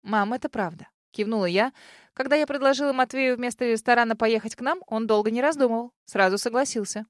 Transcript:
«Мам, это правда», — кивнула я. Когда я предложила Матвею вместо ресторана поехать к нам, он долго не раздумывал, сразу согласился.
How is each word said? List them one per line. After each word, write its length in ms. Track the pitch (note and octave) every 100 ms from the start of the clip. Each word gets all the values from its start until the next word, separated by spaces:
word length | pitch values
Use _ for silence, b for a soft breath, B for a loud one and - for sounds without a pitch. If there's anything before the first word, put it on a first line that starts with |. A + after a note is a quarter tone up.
«Мам, 280 | F3+ G#3+ G3+
это 160 | B3+ D4
правда», — 380 | - F3+ E3 - _ _
кивнула 360 | - G#3+ A3 F3+
я. 260 | F#3 B3 B B B B
Когда 220 | - C4 D4
я 100 | D4
предложила 460 | C#4 C4+ C4+ C#4+
Матвею 440 | C4 B3+ C4 C4 A#3+
вместо 280 | B3 -
ресторана 500 | A#3+ A3+ - A#3+ A#3
поехать 400 | A3+ A3+ A3+ A3
к 60 | -
нам, 200 | B3 F4+ -
он 220 | A3 A3+
долго 240 | G#3+ G#3+
не 100 | A#3
раздумывал, 480 | C#4 D4+ B3+ A3+ A#3+ _
сразу 340 | - G3+ F#3+ G3
согласился. 680 | B3 A#3+ C4+ A#3 G3 G#3+